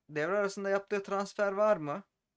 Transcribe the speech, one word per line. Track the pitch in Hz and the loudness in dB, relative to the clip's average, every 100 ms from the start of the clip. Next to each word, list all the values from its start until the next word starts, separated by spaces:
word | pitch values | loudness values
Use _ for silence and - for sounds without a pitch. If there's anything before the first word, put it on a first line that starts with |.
| - | -8
devre | 151 156 208 | -2 0 2
arasında | 196 202 196 | 0 -2 0
yaptığı | 196 196 208 | 0 0 -4
transfer | 202 196 196 - 196 | -2 -4 -2 0 0
var | 196 214 196 | 2 4 4
mı? | 147 175 - _ _ | 0 -6 -10 _ _